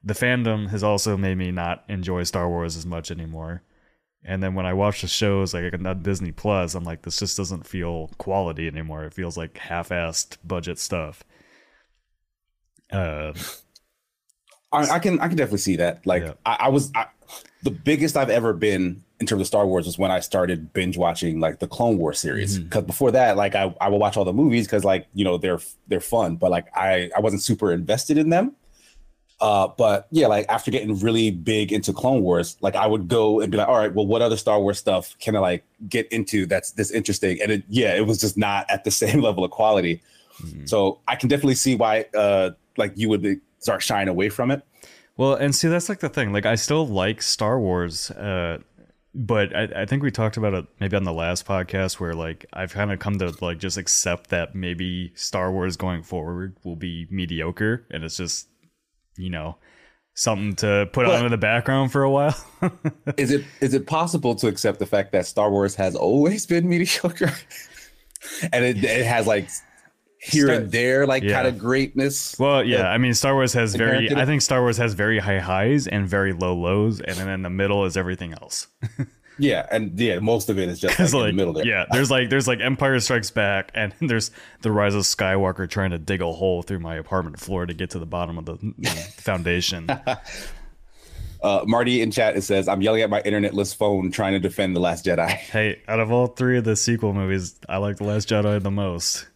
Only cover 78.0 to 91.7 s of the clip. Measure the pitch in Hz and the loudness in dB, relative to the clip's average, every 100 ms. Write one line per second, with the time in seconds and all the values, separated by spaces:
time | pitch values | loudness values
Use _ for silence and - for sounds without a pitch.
78 | 90 90 87 80 - - - _ 110 - | -2 -4 -8 -12 -10 -10 -10 _ -10 -6
79 | 131 _ _ - 143 95 - 113 104 87 | -8 _ _ -2 0 2 0 -2 -2 -2
80 | 117 92 107 117 101 98 90 85 82 - | 0 0 2 0 0 -2 -2 -2 -2 2
81 | 175 131 110 92 90 78 95 101 90 120 | 2 4 2 2 0 0 0 0 0 0
82 | 135 131 123 135 131 120 120 135 139 131 | 2 2 2 2 2 0 0 0 2 2
83 | 113 123 104 - 101 98 - - 107 - | 2 0 0 -2 0 0 -2 -4 -4 -2
84 | 160 117 107 - - - 113 104 104 101 | 0 0 -2 -10 -20 -6 0 2 2 2
85 | 95 - 95 95 95 92 92 - 95 87 | 0 0 0 2 0 -2 -4 -2 -2 -2
86 | 76 95 85 82 95 90 85 98 82 82 | -2 -2 -2 0 0 0 -4 -6 -6 -8
87 | 80 95 82 73 - 92 87 82 90 90 | -4 -4 -4 -8 -6 -4 -4 -6 -8 -8
88 | 82 87 87 82 85 82 107 - - 80 | -8 -6 -6 -6 -10 -8 -8 -6 -6 -6
89 | 87 - - 95 85 87 87 90 85 131 | -10 -10 -4 -4 0 -2 -2 -6 -6 -4
90 | - 127 - - - - - - - - | -4 -6 -8 -14 -14 -14 -16 -20 -20 -20
91 | - - - - - 98 - | -20 -14 -14 -4 0 0 2